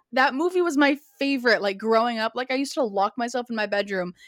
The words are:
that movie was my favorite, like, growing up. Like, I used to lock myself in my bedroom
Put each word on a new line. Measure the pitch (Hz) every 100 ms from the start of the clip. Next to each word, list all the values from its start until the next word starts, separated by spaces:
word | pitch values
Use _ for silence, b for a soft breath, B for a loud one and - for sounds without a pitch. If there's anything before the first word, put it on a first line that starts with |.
| -
that | 247 269 254
movie | 349 359
was | 339 285
my | 285 285 _ -
favorite, | 277 269 240 190
like, | 202 196
growing | 220 226 240 226
up. | 226 240
Like, | 254
I | 262
used | 277
to | 320
lock | 240 196 202 247
myself | 240 254 240
in | 220
my | 208
bedroom | 202 202 190 180 B